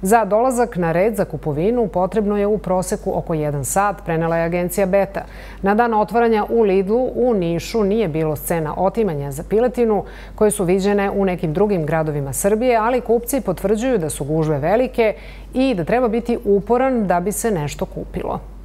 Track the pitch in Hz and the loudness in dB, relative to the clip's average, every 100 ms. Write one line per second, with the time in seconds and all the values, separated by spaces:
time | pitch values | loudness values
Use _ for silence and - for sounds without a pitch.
0 | 190 226 208 208 254 240 233 180 170 165 | 4 4 4 2 2 2 0 0 0 2
1 | 202 208 180 151 - 143 180 240 220 185 | 2 2 -2 -2 -4 0 0 2 0 0
2 | 185 202 208 208 202 214 - 185 180 196 | 0 0 0 0 0 0 0 -2 0 -4
3 | 190 185 - 165 151 143 131 - 202 196 | -2 -4 -2 -2 -2 -2 -2 0 0 -2
4 | - 160 165 165 165 175 175 185 196 196 | -4 -2 0 0 0 0 -2 0 2 2
5 | 196 180 - - - - 190 208 233 214 | 0 -4 -10 -16 -16 -6 0 2 2 2
6 | 214 226 233 220 208 233 220 185 190 226 | 2 2 4 2 2 2 4 4 2 0
7 | 254 - 247 220 170 170 - 226 196 214 | 0 0 2 2 0 -2 -2 0 2 2
8 | 202 151 160 147 - 170 151 - 185 190 | 0 0 -2 -2 -2 -2 -2 0 0 0
9 | 208 147 143 139 - 202 247 233 233 208 | -2 -2 -6 -8 -2 0 2 2 0 0
10 | 196 - - - 214 202 180 190 190 208 | -2 -12 -18 0 0 2 0 2 2 2
11 | 196 202 196 180 170 151 208 190 151 160 | 0 0 0 0 -2 0 2 2 0 0
12 | 156 147 139 131 202 214 254 233 220 254 | 0 -2 -4 -2 0 2 2 2 2 0
13 | 233 233 240 277 208 180 190 214 254 240 | 2 0 0 -4 -2 -2 0 0 2 0
14 | 156 - 139 156 156 151 151 214 254 - | -2 -4 -2 0 0 0 2 2 0 2
15 | 226 - - - - 247 269 214 165 226 | 0 0 -10 -18 -8 0 0 0 0 2
16 | 254 226 233 233 - 202 180 240 262 254 | 2 0 -2 -2 2 0 2 2 2 0
17 | 202 175 180 202 233 196 147 - 190 - | 2 0 0 -2 -2 0 -2 -4 -8 -8
18 | - - - - - - | -8 -8 -6 -6 -8 -18